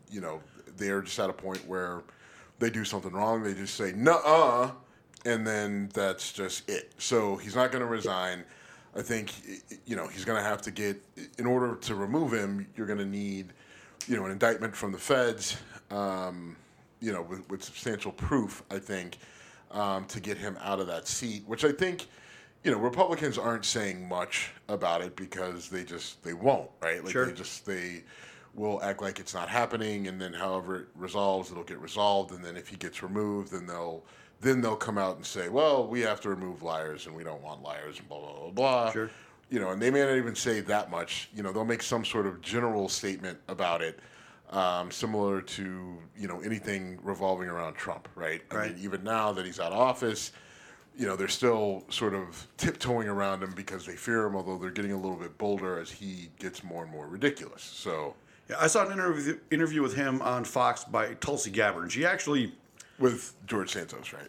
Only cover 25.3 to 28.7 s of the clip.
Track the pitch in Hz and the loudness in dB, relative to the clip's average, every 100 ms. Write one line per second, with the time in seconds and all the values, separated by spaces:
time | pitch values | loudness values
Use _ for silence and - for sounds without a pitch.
25.3 | 92 92 87 82 95 87 85 - - 85 | -6 -4 -6 -6 -6 -6 -8 -10 -10 -8
26.3 | 85 120 117 - - 82 87 92 127 127 | 2 4 4 2 -2 0 0 0 2 2
27.3 | 120 90 - - 92 90 87 82 - - | 0 -8 -8 -6 -4 -4 -8 -14 -20 -20
28.3 | - - - 104 | -20 -16 -4 -2